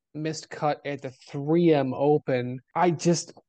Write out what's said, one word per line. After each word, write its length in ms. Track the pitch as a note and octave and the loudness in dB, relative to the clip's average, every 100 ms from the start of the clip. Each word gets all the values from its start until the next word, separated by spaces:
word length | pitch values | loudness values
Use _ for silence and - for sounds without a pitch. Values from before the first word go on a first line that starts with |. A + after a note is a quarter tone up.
| _ | _
missed 380 | D3+ D#3 D#3 - | -8 -6 -6 -10
cut 280 | - D3+ D3 C#3+ | -4 -2 -2 -6
at 160 | C#3+ | -10
the 80 | C3 - - | -10 -14 -14
three 460 | C#3+ C#3+ E3+ E3+ | -8 0 4 4
M 180 | D3 C3 B2+ | 4 2 0
Open. 640 | C#3+ D3+ - B2+ B2 B2+ - E3 | 2 2 2 -2 -2 -8 -8 0
I 160 | F3+ | 0
just, 420 | D#3+ E3+ D#3+ - - | 2 0 0 -2 -16